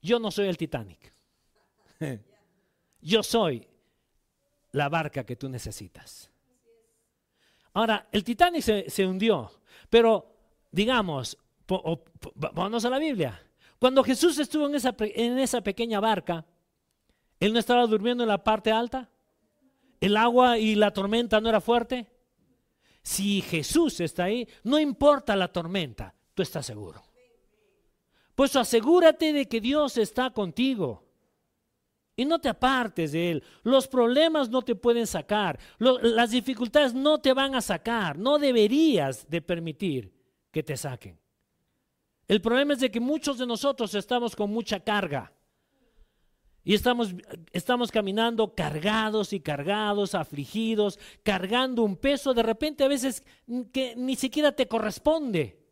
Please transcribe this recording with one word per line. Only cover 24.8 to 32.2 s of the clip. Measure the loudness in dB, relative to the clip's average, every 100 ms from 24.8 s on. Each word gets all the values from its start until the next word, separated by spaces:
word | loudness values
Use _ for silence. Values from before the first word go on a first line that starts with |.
| 0 2 4 4 0 -2
la | 0
tormenta, | -4 -6 -6 -6 -10 -18 _ _
tú | -6
estás | -4 -4
seguro. | -10 -12 -14 -16 _ _ _ _ _ _ _ _ _ _ _ _ _
Por | 0 2
eso | 2
asegúrate | 2 2 4 8 8 6 0
de | -2 -2
que | -4
Dios | -2 0 0 -2
está | -2 -2 -4
contigo. | -4 -6 -2 -2 -2 -6 -6 _ _ _ _ _ _ _ _ _ _ _
Y | -4